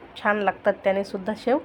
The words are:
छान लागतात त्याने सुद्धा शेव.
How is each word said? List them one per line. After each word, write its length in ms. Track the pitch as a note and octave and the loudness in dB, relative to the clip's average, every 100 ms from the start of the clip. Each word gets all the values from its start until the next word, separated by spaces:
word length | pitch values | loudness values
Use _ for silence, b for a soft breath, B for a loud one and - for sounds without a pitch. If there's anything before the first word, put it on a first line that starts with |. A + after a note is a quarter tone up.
| - - | -20 -4
छान 160 | G#3+ G#3 | 0 2
लागतात 360 | G3 F#3 - G3 | 2 0 0 0
त्याने 200 | G3 G3 | 2 0
सुद्धा 280 | G3+ G3+ F#3+ G#3+ | 0 -6 -6 -4
शेव. 220 | - C#4 | 0 0